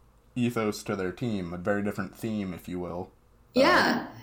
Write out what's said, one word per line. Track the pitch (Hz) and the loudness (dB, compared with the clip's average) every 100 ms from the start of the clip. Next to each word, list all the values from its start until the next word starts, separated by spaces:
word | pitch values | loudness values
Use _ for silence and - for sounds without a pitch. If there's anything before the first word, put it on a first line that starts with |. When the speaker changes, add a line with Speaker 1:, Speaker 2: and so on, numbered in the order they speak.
| _ _ _ - | _ _ _ -2
Speaker 1:
ethos | 120 117 107 104 | 0 2 0 -2
to | - 101 | -4 -2
their | 92 | -2
team, | 87 120 101 87 | -2 -2 -2 -4
a | 87 | -4
very | 90 101 | 0 0
different | 104 98 92 - | 0 -4 -8 -6
theme, | 113 107 95 | -4 -2 -4
if | 85 - | -6 -8
you | 90 | -6
will. | 87 87 92 _ _ _ _ 254 | -4 -6 -8 _ _ _ _ 4
Uh, | |
Speaker 2:
Yeah, | 294 339 190 - - - | 6 6 4 2 -4 -14